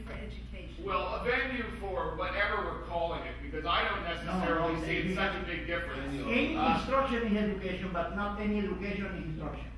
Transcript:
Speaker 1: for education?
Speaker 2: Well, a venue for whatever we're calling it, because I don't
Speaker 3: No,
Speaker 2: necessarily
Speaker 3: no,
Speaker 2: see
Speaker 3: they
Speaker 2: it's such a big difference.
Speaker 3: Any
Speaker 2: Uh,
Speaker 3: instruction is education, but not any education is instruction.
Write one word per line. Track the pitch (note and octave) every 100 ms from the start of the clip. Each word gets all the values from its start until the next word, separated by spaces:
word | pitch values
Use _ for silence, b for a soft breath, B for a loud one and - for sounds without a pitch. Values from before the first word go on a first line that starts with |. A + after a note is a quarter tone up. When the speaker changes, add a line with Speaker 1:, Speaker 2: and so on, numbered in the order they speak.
| -
Speaker 1:
for |
education? | - G#3 - - - - -
Speaker 2:
Well, | G3 - - -
a |
venue | A#3+ B3+ C4 B3 A3 -
for | G3 F3+ - -
whatever | - - G3+ F#3
we're | - F3+ -
calling | E3+ E3 D3+
it, | C3 -
because | C#3+ D3+ D#3+
I | F3
don't | - -
Speaker 3:
No, | F3
Speaker 2:
necessarily | E3 D#3+ F#3 E3+ D#3+ E3 D#3+
Speaker 3:
no, |
Speaker 2:
see | D#3+
Speaker 3:
they | E3 F#3+
Speaker 2:
it's | F#3
such | - F3+
a | E3+
big | E3+ -
difference. | F3 - C4+ C4+ - -
Speaker 3:
Any | A#3+ D4 D#4+
Speaker 2:
Uh, | - -
Speaker 3:
instruction | - C4+ C4+ A#3 A3+
is | G#3
education, | G#3 F#3 F#3 F3+ F#3
but | F3 E3+ F#3+
not | G#3 G#3
any | G#3 G#3
education | G3 - G3+ G3 F#3+
is | F3
instruction. | D#3 D3+ D3+ - -